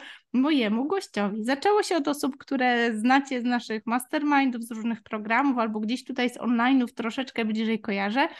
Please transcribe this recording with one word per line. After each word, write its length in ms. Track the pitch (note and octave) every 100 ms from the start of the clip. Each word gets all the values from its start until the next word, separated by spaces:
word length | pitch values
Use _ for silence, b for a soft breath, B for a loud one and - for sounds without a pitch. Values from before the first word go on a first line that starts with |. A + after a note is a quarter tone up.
| B B _
mojemu 540 | C#3+ C#4 D4 A3 A3 C#4
gościowi. 580 | G4 - - - A3
Zaczęło 380 | A3 C#4 G4 G#4
się 140 | G4 E4+
od 120 | C#4+
osób, 280 | D4 C#4 -
które 640 | - C4+ B3 A#3+ A#3 G#3+
znacie 420 | A#3 C4+ C#4 B3+
z 40 |
naszych 420 | A#3+ A#3+ - A3 A3
mastermindów, 760 | A#3+ - D#4 D4 C#4+ C4+ A#3
z 80 | A3+
różnych 320 | A3 A3+ A3+
programów 560 | - A3 G#3+ A#3 C#4+ B3
albo 220 | A3+ G#3+
gdzieś 240 | G#3+ B3
tutaj 260 | - B3+ B3
z 80 | B3
online'ów 540 | A3+ A#3+ A#3+ C4+ A#3+
troszeczkę 500 | - A3+ A3 B3+ -
bliżej 360 | A3 A3 A3 A3+
kojarzę. 480 | G#3+ G3 G3 A#3 D#4+ B